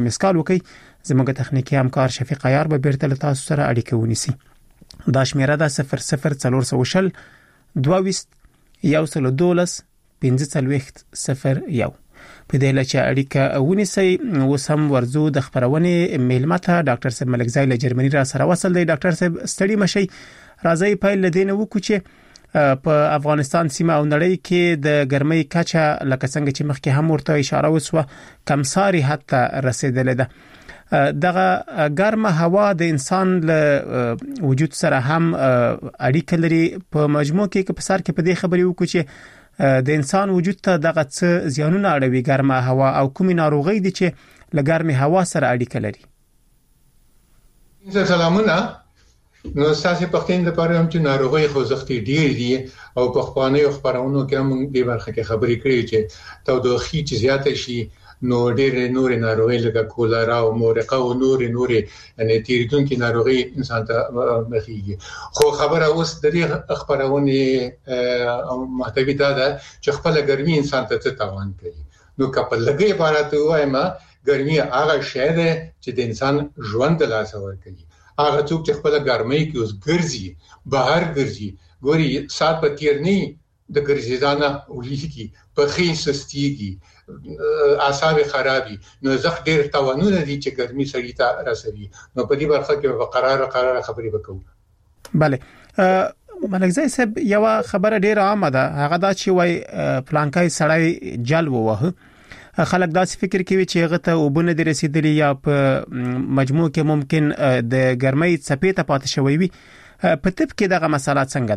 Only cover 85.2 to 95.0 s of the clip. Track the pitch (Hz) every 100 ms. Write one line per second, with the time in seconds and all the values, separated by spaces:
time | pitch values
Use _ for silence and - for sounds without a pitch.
85.2 | 107 - _ 151 143 175 175 156 147 139
86.2 | - 143 143 110 98 92 - _ - 139
87.2 | - 151 151 151 143 143 139 139 160 151
88.2 | 143 135 135 131 107 101 - - 135 131
89.2 | 170 170 156 156 143 147 131 135 202 180
90.2 | 143 139 131 127 120 139 139 127 120 117
91.2 | 123 - 123 110 110 104 101 - - 127
92.2 | 113 143 151 143 147 143 135 117 123 127
93.2 | 131 135 131 127 127 123 117 110 113 104
94.2 | - 95 - _ _ _ _ _